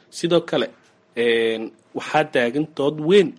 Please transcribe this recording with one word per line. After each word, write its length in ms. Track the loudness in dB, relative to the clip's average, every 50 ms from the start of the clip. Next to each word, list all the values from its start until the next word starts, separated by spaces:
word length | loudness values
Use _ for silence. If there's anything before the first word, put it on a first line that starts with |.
| _ _ -10
Sidoo 280 | -6 -2 0 0 0
kale, 260 | 0 0 -2 -2 -2 -4 -8 _ _ _ _ _ _ _ -4
een, 560 | -2 0 2 2 2 0 0 -2 -4 -6 -10 -14 _ _ _ -12
waxaa 300 | -12 -6 -2 0 0 0
taagan 400 | 0 0 0 0 0 -2 -4 -6 -6 -4
dood 220 | -4 -2 -2 -2 -2
weyn 300 | 0 4 4 4 4 2 -2